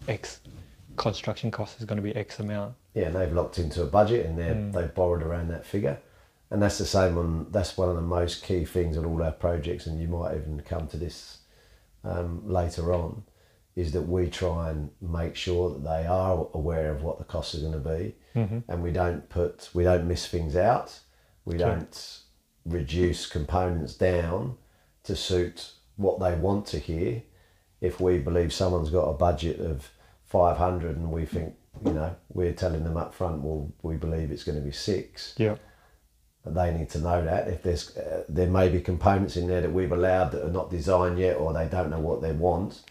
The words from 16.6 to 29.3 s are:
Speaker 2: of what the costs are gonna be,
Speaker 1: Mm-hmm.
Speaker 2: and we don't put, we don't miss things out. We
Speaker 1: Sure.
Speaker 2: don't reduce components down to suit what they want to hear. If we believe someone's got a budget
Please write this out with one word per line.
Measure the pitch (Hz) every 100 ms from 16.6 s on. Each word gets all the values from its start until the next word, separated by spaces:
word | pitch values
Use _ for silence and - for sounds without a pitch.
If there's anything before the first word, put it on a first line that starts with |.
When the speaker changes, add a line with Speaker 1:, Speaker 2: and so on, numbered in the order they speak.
| 78 82 78
Speaker 2:
of | 73
what | 80 -
the | -
costs | 80 -
are | 82
gonna | 78 78
be, | 71 80 98 - _
Speaker 1:
Mm-hmm. | 117 101 117 -
Speaker 2:
and | 87
we | 87
don't | 82 87 82 -
put, | 90 85 - -
we | 87
don't | 90 90 85
miss | 85 -
things | 85 82 82
out. | 104 127 - - _ _ _ _
We | - 85
Speaker 1:
Sure. | 87 85
Speaker 2:
don't | 73 - - - _ _ _ _ 82
reduce | 85 67 82 87 80 -
components | 82 73 87 92 85 76 -
down | 92 90 82 92 131 123 _ _ _ _
to | - 92
suit | - 92 87 - - - _ -
what | 98 87
they | 90 87
want | 90 101 -
to | 78
hear. | - 82 104 120 - _ _ _ _ -
If | 90 -
we | 92 90
believe | 71 87 85
someone's | - 92 87 78
got | 87 76
a |
budget | 78 87